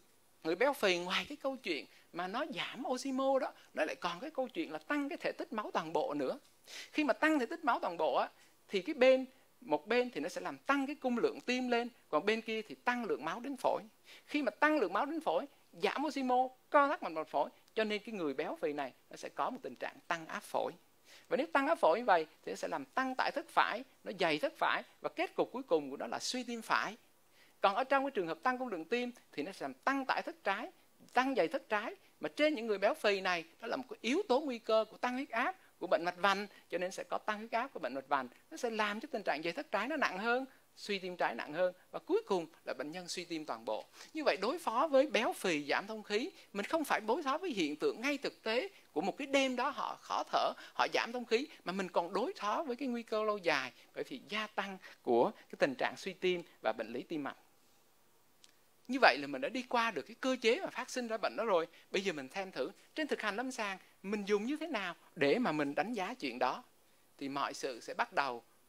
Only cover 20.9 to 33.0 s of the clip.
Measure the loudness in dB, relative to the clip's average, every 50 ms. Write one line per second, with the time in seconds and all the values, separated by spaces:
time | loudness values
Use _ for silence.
20.9 | _ _ _ -20 -20 -18 -8 -2 0 0 0 2 2 2 4 2 2 4 6 6
21.9 | 6 6 6 6 4 4 4 0 -8 -14 -10 -10 -8 -6 -6 -4 -4 -4 -6 -4
22.9 | -2 -2 -2 0 0 0 0 0 0 -4 -4 -2 2 4 4 4 2 -4 -8 -12
23.9 | _ _ -12 -8 -2 2 2 2 2 2 0 -2 -2 0 0 2 2 0 -2 -6
24.9 | -12 _ -6 -6 -4 -2 -4 -2 0 -2 -2 -2 -2 -8 -2 0 0 0 0 0
25.9 | -8 -8 -6 -6 -6 -6 -4 -4 -4 -4 -4 -6 -8 -6 -2 2 2 2 2 0
26.9 | -6 -10 -18 -20 _ _ _ _ _ -20 -20 -20 _ _ 2 4 4 4 2 4
27.9 | 4 2 2 2 0 -2 -2 -2 -2 -2 0 0 0 0 -2 -6 -6 -6 -4 -2
28.9 | -2 0 0 -2 -6 -10 -18 _ -8 -6 -6 -6 -6 -8 -8 -8 -6 -2 0 0
29.9 | 2 2 2 0 0 0 -2 -6 -8 -4 -2 0 0 0 -2 -8 -12 -16 _ _
30.9 | _ -20 -10 -2 2 2 2 2 4 2 2 2 2 -2 -4 -2 -2 -2 -2 -4
31.9 | -8 -12 _ -20 _ -8 -8 -6 0 4 4 4 4 2 0 -2 0 2 4 2
32.9 | 2 4